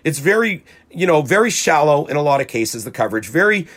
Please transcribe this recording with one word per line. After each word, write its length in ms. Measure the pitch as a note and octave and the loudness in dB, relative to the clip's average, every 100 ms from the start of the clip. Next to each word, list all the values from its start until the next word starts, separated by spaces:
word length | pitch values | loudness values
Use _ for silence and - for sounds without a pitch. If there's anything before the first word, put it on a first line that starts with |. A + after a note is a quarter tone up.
It's 140 | D#3+ C#3+ | -6 -2
very, 480 | C#3+ G#3+ A3+ F#3+ - - _ | 0 2 0 -4 -10 -20 _
you 160 | E3+ F3+ | -4 2
know, 160 | D#3 | 2
very 300 | C3 G3 A#3 | 2 2 2
shallow 560 | - - D#3+ D3+ D3 D3 | 0 0 2 4 2 0
in 100 | C#3+ | -2
a 60 | |
lot 180 | D3 C#3 | 0 0
of 60 | C3+ | 0
cases, 380 | A#2 A2 A#2 G#2 | -4 -4 -6 -10
the 40 | |
coverage. 380 | - A2 A2 G#2+ | -4 -4 -2 -4
Very, 400 | C#3+ G3+ G#3 D#3+ | 0 2 0 -4